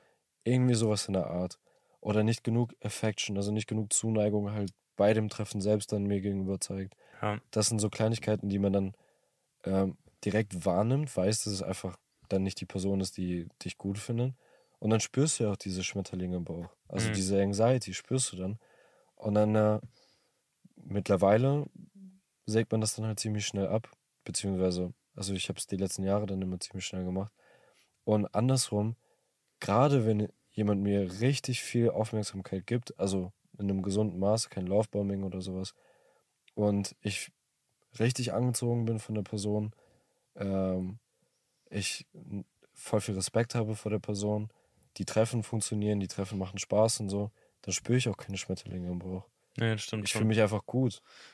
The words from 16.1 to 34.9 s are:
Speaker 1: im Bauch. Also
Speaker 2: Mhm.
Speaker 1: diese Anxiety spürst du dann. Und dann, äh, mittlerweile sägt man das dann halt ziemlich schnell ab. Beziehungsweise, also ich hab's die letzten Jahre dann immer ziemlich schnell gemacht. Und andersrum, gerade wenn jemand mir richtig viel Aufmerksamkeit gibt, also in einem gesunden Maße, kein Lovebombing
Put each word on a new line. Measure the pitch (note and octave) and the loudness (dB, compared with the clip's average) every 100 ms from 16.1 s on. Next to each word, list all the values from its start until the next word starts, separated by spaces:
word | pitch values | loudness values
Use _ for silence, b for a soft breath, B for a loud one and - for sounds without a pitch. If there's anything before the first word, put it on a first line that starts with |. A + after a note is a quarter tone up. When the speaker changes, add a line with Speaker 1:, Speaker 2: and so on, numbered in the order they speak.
| F#2 F2+ F2+ | -4 -4 -4
Speaker 1:
im | |
Bauch. | E2+ E2+ F2 - - | -4 -8 -10 -14 -8
Also | G2 A2+ | -2 0
Speaker 2:
Mhm. | |
Speaker 1:
diese | G#2 F#2+ G2 | 0 2 2
Anxiety | G2 G2 A#2 B2+ G#2 | 2 4 4 4 0
spürst | F#2 - C3 - | -10 -4 -2 -2
du | F#2 | -4
dann. | F#2 A2 b b b b b - | -6 -8 b b b b b -8
Und | G#2+ | 0
dann, | G#2 G#2+ G#2+ | 4 6 6
äh, | G#2+ G#2+ - b b b b b b _ _ - | 6 4 -2 b b b b b b _ _ -20
mittlerweile | - G2 F#2 F#2+ G2 A2 C3 D3 - - - G3 F#3+ - _ _ - | -6 -4 2 4 6 6 6 2 -2 -12 -20 -20 -20 -20 _ _ -2
sägt | A2 A2+ | 0 2
man | A2 | 0
das | G#2+ - | 0 -2
dann | A2 | -4
halt | G#2 | -4
ziemlich | A2 G#2+ G#2 | -4 -4 -4
schnell | G2+ G2 | -2 0
ab. | A2 - _ _ _ | -2 -4 _ _ _
Beziehungsweise, | - E2+ G2+ F#2 F#2 F2+ F2+ - _ - | -8 -4 -2 0 2 0 -4 -8 _ -10
also | G2 | -6
ich | F#2+ - | -4 -4
hab's | F#2 - | -6 -6
die | F#2+ | -2
letzten | F#2+ - | -2 -2
Jahre | F#2+ G2+ G2+ | 0 0 0
dann | F#2+ | -4
immer | F#2 F2+ | -4 -6
ziemlich | - G2 - | -8 -10 -8
schnell | F#2 | -6
gemacht. | F2+ F#2 G2+ b b b b b b b | -4 -4 -4 b b b b b b b
Und | - G#2+ G2+ G2+ | 2 2 2 2
andersrum, | B2+ C3 - G#2 G#2+ A#2 _ _ _ _ _ _ | 4 2 2 0 0 -4 _ _ _ _ _ _
gerade | - G#2 C#3+ C#3 A2 | 2 4 6 4 4
wenn | G#2+ G#2 - _ | 2 0 -6 _
jemand | - G#2 G2+ | 0 2 2
mir | G2+ G2+ F#2 F#2 | 2 2 0 0
richtig | B2 C#3 - B2 | 0 0 -2 -6
viel | - A#2+ A#2 | -2 2 2
Aufmerksamkeit | - A2 A2 G2+ G2 - F#2+ - | 2 0 -2 -4 -6 -6 -6 -2
gibt, | B2 - - | -4 -4 -4
also | G2 F#2+ F2+ - _ - | 0 0 -4 -10 _ -6
in | G2+ | -2
einem | F#2+ | -2
gesunden | F#2+ G2 G#2+ F2 | 0 0 0 0
Maße, | G2 A2+ - | 2 2 0
kein | - F2+ | -6 0
Lovebombing | G2+ G#2+ | 2 2